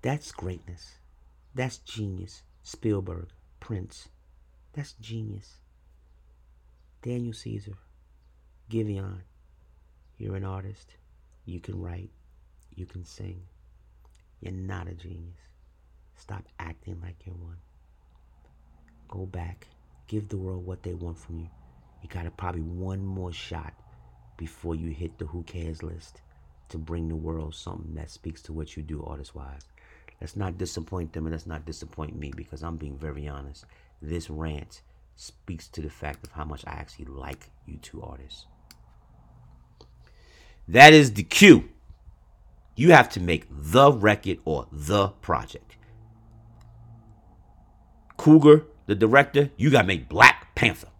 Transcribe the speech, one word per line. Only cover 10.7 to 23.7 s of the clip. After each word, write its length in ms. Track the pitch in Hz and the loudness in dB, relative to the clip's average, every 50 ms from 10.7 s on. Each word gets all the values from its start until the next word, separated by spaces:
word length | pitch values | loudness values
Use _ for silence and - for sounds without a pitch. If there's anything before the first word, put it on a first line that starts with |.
| 101 - - _ - - _ _ - - - _ - - - | -18 -20 -20 _ -20 -20 _ _ -20 -20 -20 _ -20 -20 -18
You 120 | - 87 87 | -16 -16 -14
can 220 | - - 101 92 | -14 -12 -14 -12
write. 300 | 87 87 87 90 92 101 _ - _ - - - - _ _ - - _ - | -12 -12 -12 -14 -16 -18 _ -20 _ -20 -20 -20 -20 _ _ -20 -20 _ -18
You 100 | - 90 | -18 -18
can 220 | - - 92 90 | -16 -16 -18 -18
sing. 340 | - - - 98 95 92 90 90 90 - _ - - - - _ _ _ - - - _ _ _ _ _ _ | -18 -18 -18 -16 -16 -16 -16 -20 -20 -20 _ -20 -20 -20 -20 _ _ _ -20 -20 -20 _ _ _ _ _ _
You're 120 | - 92 95 | -16 -14 -12
not 360 | 92 92 95 98 92 85 87 | -12 -10 -10 -10 -12 -12 -14
a 60 | 87 | -16
genius. 460 | 85 85 85 87 82 85 87 87 - - - - _ - - _ _ _ _ _ - - - _ | -18 -18 -18 -18 -18 -18 -20 -20 -20 -20 -20 -20 _ -20 -20 _ _ _ _ _ -20 -20 -20 _
Stop 280 | - - - 104 95 - _ _ - | -20 -20 -16 -16 -16 -16 _ _ -16
acting 420 | - 82 82 - - 95 92 85 85 | -16 -16 -16 -18 -16 -16 -16 -14 -14
like 220 | 90 85 - - | -16 -18 -18 -20
you're 100 | 92 90 | -18 -18
one. 280 | 87 87 85 85 85 - _ _ - _ _ _ _ _ _ _ - - _ - - - - _ - - - - - - - - _ - - | -18 -18 -18 -20 -20 -20 _ _ -20 _ _ _ _ _ _ _ -20 -20 _ -20 -20 -20 -20 _ -20 -20 -20 -20 -20 -20 -20 -20 _ -20 -16
Go 160 | - 95 95 | -12 -12 -12
back. 440 | 92 92 92 98 85 87 - - - - _ _ _ - - - | -10 -12 -12 -12 -12 -14 -18 -20 -20 -20 _ _ _ -20 -20 -18
Give 220 | - - 107 104 101 | -10 -10 -10 -10 -8
the 80 | - | -12
world 300 | 98 92 92 92 92 90 | -10 -10 -10 -12 -12 -12
what 160 | 92 92 87 - | -14 -14 -12 -12
they 100 | 95 90 | -12 -12
want 240 | 85 85 85 85 | -10 -10 -12 -12
from 220 | - - - 85 82 | -14 -16 -16 -14 -14
you. 100 | 82 82 - - - - - - - - - - - | -14 -16 -18 -20 -20 -20 -20 -20 -20 -20 -20 -20 -20
You 80 | 82 | -14
got 260 | - 90 85 82 - | -12 -12 -12 -12 -12
probably 240 | - - 87 87 85 | -10 -10 -10 -8 -8
one 460 | 80 82 87 87 92 92 95 98 98 | -10 -10 -10 -12 -10 -10 -10 -10 -10
more 260 | 98 95 95 90 90 87 | -10 -10 -10 -10 -12 -12
shot 400 | - - - 87 80 78 78 | -14 -16 -14 -14 -14 -14 -16